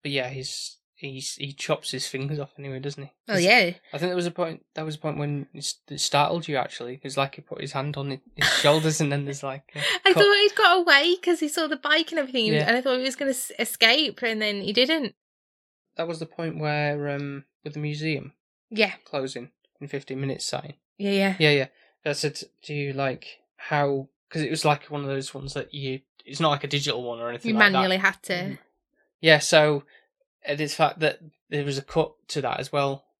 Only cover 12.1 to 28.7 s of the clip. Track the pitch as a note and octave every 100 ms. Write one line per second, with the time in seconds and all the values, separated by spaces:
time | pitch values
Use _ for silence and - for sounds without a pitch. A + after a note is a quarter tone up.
12.1 | D#4+ C4 B3+ A3 D3+ D3+ A#3 C4 B3+ C4
13.1 | C4 C#4 C4 - - A#3 - A3+ C4 D4
14.1 | - A#3 A3 G#3+ G3+ F#3 G#3+ B3+ D#4+ B3+
15.1 | _ _ _ _ _ _ _ _ - E3
16.1 | D#3+ D#3+ - E3 D#3+ D3+ D3 D3 D3 C#3+
17.1 | C#3+ C#3+ C#3 C#3 _ D#3 D3 D3+ D3 D#3
18.1 | D3 C#3+ _ _ _ _ G#3+ G3+ - _
19.1 | D3 C3+ C3 A#2+ _ _ _ D3 C#3 -
20.1 | C3+ C3+ - - - D3 - _ _ G3+
21.1 | G3 G3 F#3 D#3 C#3+ C3+ _ _ _ D#3
22.1 | C#3+ D3+ C#3+ - _ - D3 C#3+ C3+ C3+
23.1 | B2+ - - _ _ - D3+ C#3+ C#3 C3+
24.1 | _ _ - C#3+ D#3 D#3 C#3+ - D3 C#3
25.1 | C3+ C3+ C#3 C3+ C#3 - D3 C3+ C3 _
26.1 | _ - C3+ E3 C#3+ D3 C#3+ C#3 A#2+ B2
27.1 | A#2 A#2 A#2+ - A3 G#3 F#3+ F#3+ F#3 F#3+
28.1 | F#3+ - F3+ F3+ C3 _